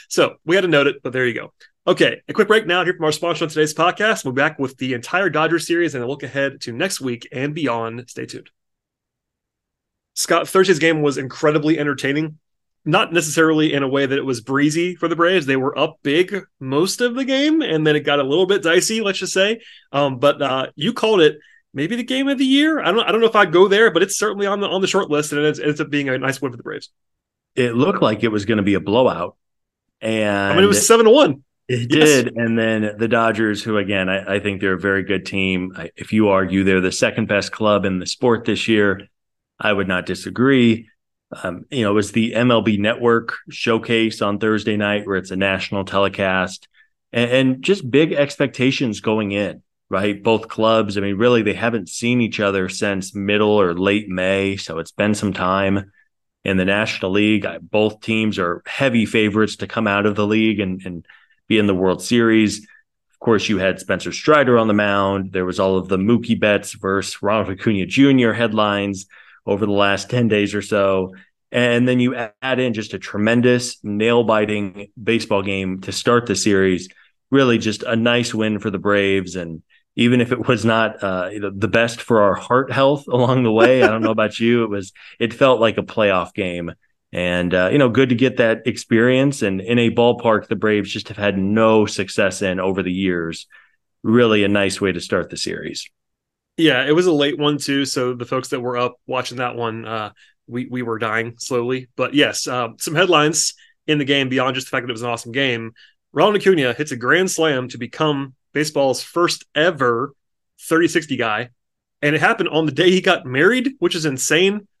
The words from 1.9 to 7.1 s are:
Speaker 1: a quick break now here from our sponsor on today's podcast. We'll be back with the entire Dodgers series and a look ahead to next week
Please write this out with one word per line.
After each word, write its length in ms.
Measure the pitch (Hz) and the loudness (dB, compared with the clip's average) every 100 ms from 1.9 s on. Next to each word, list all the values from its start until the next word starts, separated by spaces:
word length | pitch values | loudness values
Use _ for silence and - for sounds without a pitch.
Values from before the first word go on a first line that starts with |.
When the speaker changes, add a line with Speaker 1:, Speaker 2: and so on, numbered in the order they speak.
| 185 139 117 - | 2 2 0 -8
Speaker 1:
a 60 | |
quick 160 | 220 208 | -2 2
break 180 | 220 160 | 2 2
now 160 | 180 | 0
here 100 | 175 | 0
from 120 | 175 156 | -2 -2
our 80 | |
sponsor 320 | 151 170 160 160 | -2 -4 -4 -4
on 40 | |
today's 240 | 151 151 | -2 -2
podcast. 520 | 156 175 175 214 208 135 | 2 0 2 0 0 -2
We'll 80 | |
be 80 | 127 | 0
back 180 | 151 156 | -2 -2
with 160 | 131 - | -8 -6
the 180 | 131 | -6
entire 360 | 120 - 180 190 | -6 -4 -2 0
Dodgers 360 | 147 156 165 156 | 0 0 -2 -2
series 300 | 170 165 127 | -2 -2 -4
and 80 | |
a 40 | 120 | -8
look 160 | 139 | -8
ahead 360 | 131 139 139 139 | -8 -4 -4 -4
to 120 | - | -12
next 260 | 117 190 - | -6 -4 -4
week 300 | 131 | -6